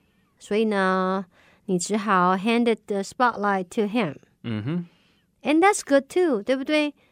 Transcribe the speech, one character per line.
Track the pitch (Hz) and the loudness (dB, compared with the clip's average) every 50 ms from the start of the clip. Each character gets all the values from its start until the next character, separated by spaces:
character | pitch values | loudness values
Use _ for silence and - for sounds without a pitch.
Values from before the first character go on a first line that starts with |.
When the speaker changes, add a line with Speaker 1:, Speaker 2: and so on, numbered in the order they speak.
| _ _ _ _ _ _ _ _ | _ _ _ _ _ _ _ _
Speaker 1:
所 | - - 202 214 | -10 -4 -2 0
以 | 226 | 0
呢， | 220 208 196 190 185 185 190 185 185 190 190 196 - _ _ _ _ _ _ _ | 0 2 2 2 2 2 0 0 0 -2 -4 -6 -8 _ _ _ _ _ _ _
你 | - 190 175 | -2 -2 -2
只 | - - 196 | -2 -2 -4
好 | 214 202 220 202 185 180 180 185 | -2 0 0 2 2 4 4 2
handed | 190 185 233 226 233 240 233 226 214 _ - | 2 0 0 0 2 2 2 0 0 _ -4
the | 208 196 196 | -4 -4 -4
spotlight | - - - 254 240 220 196 202 208 202 190 185 | -6 -2 0 0 0 0 0 -2 0 0 -2 -2
to | 180 - - 208 | -4 -2 -2 -2
him。 | 208 190 247 214 156 131 - - _ _ _ | 0 0 -2 -2 -2 -4 -10 -16 _ _ _
Speaker 2:
嗯 | - 120 113 107 104 | -8 -6 -4 -4 -4
哼。 | 127 165 180 175 170 _ _ _ _ _ _ _ _ _ _ - 247 | -4 -4 -4 -6 -8 _ _ _ _ _ _ _ _ _ _ -4 0
Speaker 1:
And | 302 320 | 2 4
that's | 349 392 415 - - | 4 4 2 0 0
good | - 277 277 277 - | 0 2 2 2 0
too， | - 349 370 339 262 202 | 0 0 0 2 0 0
对 | 202 - 262 262 | -2 -2 -4 -2
不 | 269 | -2
对？ | 285 302 302 302 294 - _ _ _ | 0 0 0 0 -2 -4 _ _ _